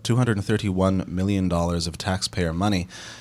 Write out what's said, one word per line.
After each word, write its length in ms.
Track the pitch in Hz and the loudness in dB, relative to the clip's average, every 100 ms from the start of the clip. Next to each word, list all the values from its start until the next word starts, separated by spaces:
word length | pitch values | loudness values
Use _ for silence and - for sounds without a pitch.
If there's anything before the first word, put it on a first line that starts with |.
two 140 | - 120 | 0 2
hundred 180 | 120 104 | 4 2
and 100 | 98 | 0
thirty-one 600 | 107 104 92 95 95 - | 0 0 2 4 2 0
million 400 | 90 98 98 92 | -2 0 2 2
dollars 400 | 85 85 85 82 | 2 0 0 -4
of 100 | - | -4
taxpayer 540 | 101 92 - - 85 | -4 -2 -4 -2 -2
money 340 | 82 104 95 85 - - - | 0 0 0 -4 -12 -16 -18